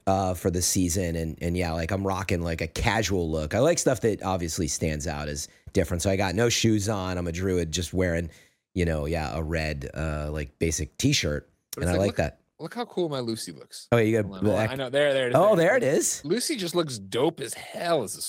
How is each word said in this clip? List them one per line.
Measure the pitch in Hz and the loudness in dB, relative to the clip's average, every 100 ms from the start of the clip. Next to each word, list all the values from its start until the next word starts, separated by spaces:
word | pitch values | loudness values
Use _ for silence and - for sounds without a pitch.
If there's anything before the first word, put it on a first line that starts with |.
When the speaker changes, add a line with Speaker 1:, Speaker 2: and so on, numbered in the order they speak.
| - | 2
Speaker 1:
uh, | 95 92 90 | 2 2 0
for | 95 | 0
the | 87 | 0
season. | 87 98 90 87 87 82 | 2 2 2 2 0 0
And, | 80 - | -4 -4
and | 87 90 | -2 0
yeah, | 87 | 0
like, | 82 82 | -2 -2
I'm | 98 98 | -2 0
rocking, | 95 98 87 | -2 -2 -2
like, | 85 82 | 0 -2
a | 90 | -4
casual | - 113 104 95 95 82 | -2 0 2 2 0 0
look. | 78 76 104 | -2 0 2
I | |
like | 147 175 | 2 2
stuff | 151 131 | 2 2
that | 117 98 | 0 0
obviously | 95 92 85 - 80 | -2 -2 -2 -2 -2
stands | - 82 76 73 | -2 -2 -2 -4
out | 73 73 | -6 -6
as | 76 - _ - | -6 -10 _ -4
different. | 98 87 87 | 0 0 0
So | 101 | 0
I | 95 | 2
got | 98 87 | 2 2
no | 120 | 2
shoes | - 113 110 98 | 4 4 2 0
on. | 104 92 90 | -2 -2 -2
I'm | 87 | -4
a | |
druid | 82 95 90 85 | -2 0 0 0
just | 80 90 | -2 -2
wearing, | 92 92 85 82 - _ _ _ 92 | 0 0 0 -4 -10 _ _ _ -2
you | 85 | 0
know, | 78 73 | 0 0
yeah, | 82 76 78 | -2 -2 -4
a | |
red, | 78 82 78 71 - - | -2 -2 -2 -4 -6 -6
uh, | 78 76 76 | -4 -4 -4
like, | 76 73 - | -6 -8 -2
basic | 82 78 73 - | 0 0 -4 0
T-shirt. | 135 147 80 73 - _ _ - | 2 2 0 -2 -6 _ _ -4
Speaker 2:
But | |
Speaker 1:
And | 87 | 0
Speaker 2:
it's | |
Speaker 1:
I | |
Speaker 2:
like, | 90 | 2
Speaker 1:
like | 101 - | 2 0
Speaker 2:
look, | |
Speaker 1:
that. | 76 - _ - | -2 -4 _ -14
Speaker 2:
look | 160 233 | -12 -8
how | 233 | -6
cool | - 170 | -4 -2
my | 135 | -2
Lucy | 120 113 - | -4 -6 -8
looks. | 73 - - - | -14 -16 -18 0
Speaker 1:
Oh, | 120 | 2
you | 107 113 | 4 2
got | 98 | 0
Speaker 2:
Hold | 95 | 0
on, | |
hold | 104 104 | 2 2
on. | |
Speaker 1:
black. | 113 | 0
Speaker 2:
I | 135 | -2
know. | 127 | -2
There, | 139 147 | 2 4
there | 135 127 | 4 4
it | |
is. | 131 | 6
Speaker 1:
Oh, | 202 196 | 6 6
Speaker 2:
There | |
it | |
Speaker 1:
there | 170 254 | 4 4
Speaker 2:
is. | |
Speaker 1:
it | |
is. | 135 170 - - | 2 2 0 -4
Speaker 2:
Lucy | 143 214 - 277 | -2 -2 -2 -4
just | 175 175 | -2 -2
looks | 160 117 | -2 -4
dope | 98 117 156 160 | -6 0 0 0
as | 120 | -6
hell | - - - 170 160 | -10 -12 -6 0 0
as | 98 | 0
a | - | -6